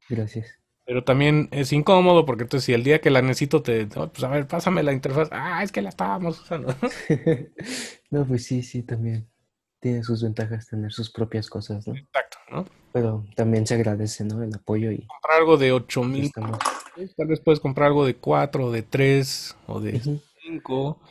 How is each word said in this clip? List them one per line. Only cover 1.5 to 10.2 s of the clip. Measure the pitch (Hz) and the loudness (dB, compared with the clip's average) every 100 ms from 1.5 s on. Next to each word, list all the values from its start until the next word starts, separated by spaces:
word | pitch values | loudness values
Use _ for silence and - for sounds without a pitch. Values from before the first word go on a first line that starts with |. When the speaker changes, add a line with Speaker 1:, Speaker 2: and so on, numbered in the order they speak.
Speaker 2:
es | 143 135 | -4 0
incómodo | 147 151 185 180 175 156 | 2 6 6 8 6 4
porque | 113 | -2
entonces | 117 139 131 | -2 -2 2
si | |
el | 120 | 2
día | 127 151 | 4 4
que | 151 | 6
la | 131 | 4
necesito | 127 123 143 156 | 4 0 2 2
te, | 131 113 107 - | 2 -2 -2 -6
"Oh, | 156 | -8
pues | - | -6
a | 127 | -2
ver, | 147 139 | -2 -2
pásame | 170 180 180 | -2 0 2
la | 147 | 0
interfaz". | 131 139 135 156 | 0 -2 -2 -2
"Ah, | 107 156 175 | -4 -6 -4
es | 196 | -4
que | 208 | -6
la | 196 | -8
estábamos | - 190 196 170 165 | -4 -4 -2 -4 -8
usando". | - 165 127 | -8 -6 -6
<laughs> | 135 247 - - | -4 -6 -6 -2
Speaker 1:
<laughs> | 143 - 151 - - 214 254 - - _ | 0 2 0 -4 -14 -10 -10 -12 -16 _
No, | 147 135 | -4 0
pues | 123 - | -2 -2
sí, | 127 | -6
sí, | 123 123 | -4 -10
también | 120 117 113 113 113 _ _ _ _ _ | -6 -6 -4 -6 -8 _ _ _ _ _
tiene | 127 120 | -4 -4
sus | 117 113 | -2 -2